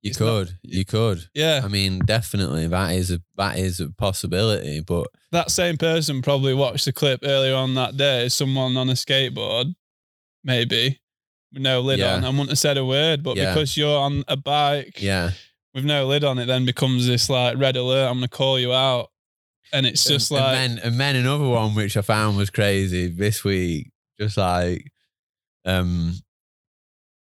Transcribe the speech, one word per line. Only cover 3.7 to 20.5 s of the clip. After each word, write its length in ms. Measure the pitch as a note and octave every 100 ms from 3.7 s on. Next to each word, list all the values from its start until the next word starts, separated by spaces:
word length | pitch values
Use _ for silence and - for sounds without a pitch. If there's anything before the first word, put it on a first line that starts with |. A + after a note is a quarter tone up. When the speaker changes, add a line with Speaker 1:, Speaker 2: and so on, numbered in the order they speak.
| F2
Speaker 1:
a 80 | D#2
possibility, 880 | - G2+ F#2 E2+ F2 A2 G#2 - D2
but 260 | D#2 E2+ - _ _
Speaker 2:
That 200 | E3+ D#3
same 240 | - F3 D#3+
person 460 | E3 E3 D#3 C3+
probably 320 | B2+ C#3 C3+
watched 320 | C3 C3 A#2+ -
the 60 |
clip 280 | - D3 B2+
earlier 320 | C#3+ C#3 C3+
on 200 | C3 C3
that 220 | C3 B2+ C3+
day, 320 | C#3 B2+ B2
someone 480 | - C#3 C3+ C3 B2+
on 120 | B2+
a 60 |
skateboard, 800 | B2+ - C3+ C3+ B2+ G#2 A#2 C3 F3 _ _ _ _ _ _
maybe, 560 | - B2 A#2 A#2+ B2+ C3+ _ _ _ _ _
with 100 | C#3
no 180 | C3+ B2+
lid 160 | C3 C3
Speaker 1:
Yeah. 140 | B2 -
Speaker 2:
on, 80 |
and 100 | C3 C#3
wouldn't 140 | C#3
have 80 | D3
said 200 | D3+ C#3
a 60 |
word, 380 | C3 C3+ D#3 D3
but 140 | D3 A2+
Speaker 1:
Yeah. 160 | F#2+
Speaker 2:
because 220 | D#3 C#3+ -
you're 220 | D3 D3
on 260 | C#3 C#3+ C3+
a 100 | C3+
bike 640 | C#3 D3 C#3+ C#3+ - -
Speaker 1:
Yeah. 320 | G2 F#2+ F2 F#2 - _ _
Speaker 2:
with 120 | C3
no 200 | C#3+ D3 C3+
lid 160 | C#3+
on, 140 | C#3+ B2+
it 60 | A#2+
then 180 | B2+
becomes 420 | B2+ - C3+ B2+ B2
this, 240 | A#2+ -
like, 260 | C3 B2 B2
red 180 | C3+ B2+
alert, 320 | B2+ C3 C3
"I'm 80 | B2
gonna 100 | B2
call 300 | - C3+ C3
you 140 | B2
out." 380 | B2+ C3+ B2 A2+ _ _ _ _ _ _
And 140 | C#3 B2+
it's 180 | - -
Speaker 1:
And, 80 |
Speaker 2:
just 160 | C#3+ -
Speaker 1:
and 80 | C#3+
Speaker 2:
like 140 | C3+